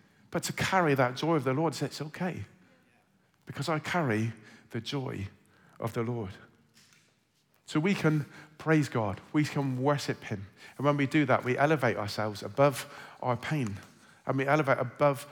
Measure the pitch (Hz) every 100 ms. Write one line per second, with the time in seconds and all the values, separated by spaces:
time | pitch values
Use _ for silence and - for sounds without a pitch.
0 | _ _ - 170 - - - 190 165 139
1 | 123 127 151 160 127 131 160 127 135 -
2 | 151 - 185 113 101 - _ _ _ _
3 | _ _ _ _ - 135 143 156 - 180
4 | 143 107 113 - - - - 120 110 139
5 | 127 107 98 - _ _ _ - 117 123
6 | 117 120 95 - - _ _ _ _ _
7 | _ _ _ _ _ _ - 156 180 160
8 | 156 151 135 - - - 151 160 135 123
9 | 104 92 - 151 147 147 135 127 135 143
10 | - 120 - 104 98 - - - 143 143
11 | 135 156 139 113 123 131 147 156 127 98
12 | 101 - 107 101 104 104 143 131 - -
13 | - - 127 117 - 156 113 98 - -
14 | - - - 131 135 151 139 123 123 -
15 | 147 131 -